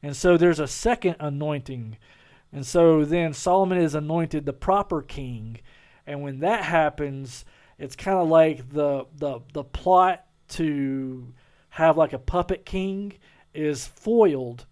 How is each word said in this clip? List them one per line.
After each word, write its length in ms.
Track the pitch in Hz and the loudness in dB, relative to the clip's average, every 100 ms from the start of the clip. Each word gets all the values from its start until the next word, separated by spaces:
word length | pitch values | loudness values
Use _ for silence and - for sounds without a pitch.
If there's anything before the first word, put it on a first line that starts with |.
And 140 | 143 139 | -10 -2
so 220 | 180 175 | 4 6
there's 220 | 175 156 | 6 2
a 80 | 147 | -4
second 480 | - 226 240 180 170 | -4 -2 0 -2 -4
anointing. 760 | 151 143 151 147 127 127 110 110 _ _ _ _ _ | -6 -6 -6 -6 -8 -12 -12 -14 _ _ _ _ _
And 140 | 143 131 | -12 -2
so 380 | 175 170 156 147 | 4 6 6 4
then 280 | 170 165 | 0 -2
Solomon 440 | 143 - 185 190 180 | -2 2 2 4 2
is 160 | 165 147 | 0 -2
anointed 500 | 151 165 165 156 143 | -2 -2 -2 -4 -6
the 80 | |
proper 480 | 139 - 196 196 160 | -8 0 0 0 -6
king. 580 | - - 135 117 110 113 - _ _ _ - | -6 -12 -10 -10 -12 -14 -20 _ _ _ -14
And 140 | 143 | -10
when 180 | 143 131 | -10 -4
that 240 | 165 233 | -2 -2
happens, 800 | 160 165 151 - 147 135 135 127 - _ _ _ | 0 2 2 -2 -8 -8 -12 -16 -20 _ _ _
it's 180 | 143 - | -14 -10
kinda 280 | 196 190 | -2 0
like 460 | 165 160 160 135 123 | 4 6 6 2 -8
the, 360 | 143 147 139 131 147 | -2 -2 -2 -8 -8
the, 240 | 147 123 - | -8 -8 -10
the 100 | 156 | -12
plot 600 | 135 - - 185 185 180 _ _ _ | -10 -6 2 4 4 2 _ _ _
to 840 | - 165 143 135 135 131 127 123 - _ _ _ | -4 -2 -2 -4 -4 -6 -10 -16 -20 _ _ _
have, 280 | - 160 156 | 0 2 4
like, 160 | 151 | 2
a 60 | 131 | 0
puppet 460 | - 175 175 190 - | -4 -4 -2 -6 -6
king 480 | 190 190 196 202 - _ _ _ | -6 -4 -6 -10 -14 _ _ _
is 320 | 156 151 135 - | -6 -4 -4 -8
foiled. 760 | - - 233 208 139 123 123 - | -10 0 4 4 4 -6 -12 -18